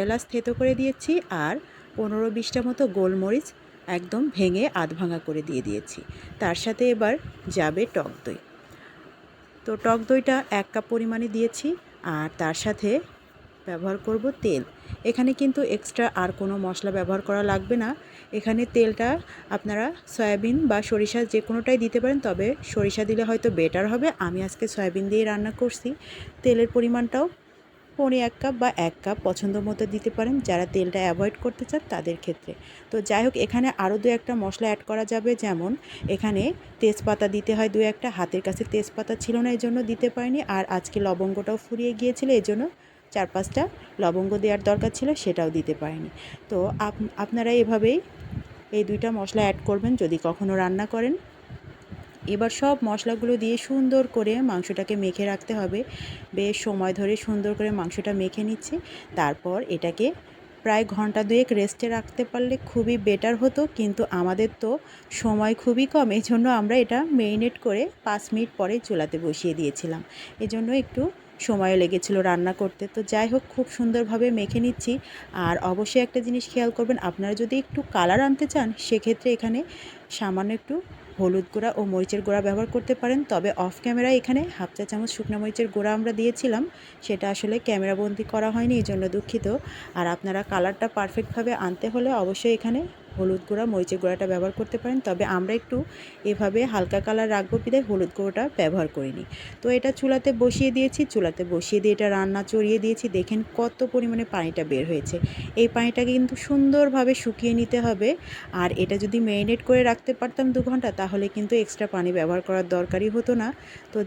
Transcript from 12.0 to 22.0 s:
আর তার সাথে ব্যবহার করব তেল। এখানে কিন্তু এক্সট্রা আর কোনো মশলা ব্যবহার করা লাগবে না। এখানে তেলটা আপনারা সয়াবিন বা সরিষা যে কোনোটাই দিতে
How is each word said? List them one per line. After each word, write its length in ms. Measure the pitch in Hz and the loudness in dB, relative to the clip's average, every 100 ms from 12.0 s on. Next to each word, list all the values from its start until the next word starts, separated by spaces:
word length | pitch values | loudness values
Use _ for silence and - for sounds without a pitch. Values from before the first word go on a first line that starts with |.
| 175 156 | -6 -4
আর 120 | 156 - | -4 -2
তার 160 | 160 160 | -2 -2
সাথে 260 | 214 208 208 262 349 - - - - - - | -2 -2 0 0 -2 -14 -20 -20 -20 -16 -10
ব্যবহার 300 | 170 185 196 - | -6 -4 -4 -2
করব 160 | 220 247 269 | -2 -2 -2
তেল। 200 | 214 139 120 - - - 220 | 0 0 -2 -12 -14 -6 -2
এখানে 220 | 240 254 269 | 2 2 2
কিন্তু 200 | 277 262 254 208 | 2 2 0 -2
এক্সট্রা 300 | - - 233 - | -4 -2 0 0
আর 80 | 185 196 | -2 -2
কোনো 160 | 196 196 185 | -4 -2 -4
মশলা 260 | 185 202 190 | -4 -4 -2
ব্যবহার 240 | 180 190 202 | 0 -2 0
করা 160 | 202 202 | 0 2
লাগবে 240 | 196 190 240 | 0 0 0
না। 60 | 220 294 - - - 214 | 0 -4 -12 -20 -10 -4
এখানে 240 | 226 220 240 240 | 0 0 2 4
তেলটা 340 | 226 214 233 320 - - - 202 | 4 2 0 0 -4 -16 -6 -6
আপনারা 300 | 208 208 247 349 - - | -4 -2 -4 -6 -8 -2
সয়াবিন 420 | 214 202 220 269 302 | 2 2 2 2 4
বা 100 | 208 208 | 2 2
সরিষা 320 | 214 208 233 233 | 2 2 0 0
যে 60 | 220 214 | 0 0
কোনোটাই 300 | 226 226 254 | 0 4 4
দিতে 140 | 226 240 | 4 2